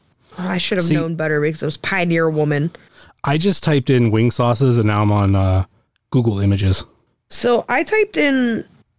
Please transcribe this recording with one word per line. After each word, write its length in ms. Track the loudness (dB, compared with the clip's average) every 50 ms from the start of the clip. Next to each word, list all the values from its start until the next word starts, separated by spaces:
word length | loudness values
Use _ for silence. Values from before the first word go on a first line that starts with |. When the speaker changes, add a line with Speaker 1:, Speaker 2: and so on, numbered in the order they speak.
| _ _ _ _ _ _ -12 -10
Speaker 1:
oh, 80 | -6
I 100 | -4 -4
should 200 | -4 -4 -4 -2
have 80 | -2 0
Speaker 2:
See, 80 | 0 0
Speaker 1:
known 200 | 0 -2 -4 -4
better 240 | -4 -4 -2 -2 0
because 200 | -2 -2 -4 -4
it 40 | -6
was 120 | -8 -8
Pioneer 520 | -8 -6 -4 -2 -2 0 0 0 0 0 0
Woman. 420 | 0 0 0 0 0 -2 -2 -4 -6 -12 -20 _ _ -20 -20 -20 _ _ -4
Speaker 2:
I 120 | -2 -2
just 260 | 0 0 0 -2 -2 0
typed 260 | 0 0 0 2 2
in 220 | 2 2 2 2
wing 200 | 2 2 2 0
sauces 460 | 0 0 0 0 0 2 2 2 2
and 100 | 2 2
now 140 | 2 2 2 2
I'm 80 | 2
on, 240 | 2 2 2 2 2
uh, 300 | 2 2 2 2 0 0 -2 _ _ _ _ _ _ _ _
Google 300 | -2 0 0 0 0 0
Images. 460 | 2 2 2 2 2 0 0 0 -4 -8 _ _ _ _ _ _ _ -10
Speaker 1:
So 360 | -6 -4 0 0 0 0 0
I 160 | -2 -2 -2 -2
typed 320 | 0 0 0 0 0 0
in 460 | 0 0 2 2 0 0 -2 -2 -4 -8 -10 _ _ _ _ _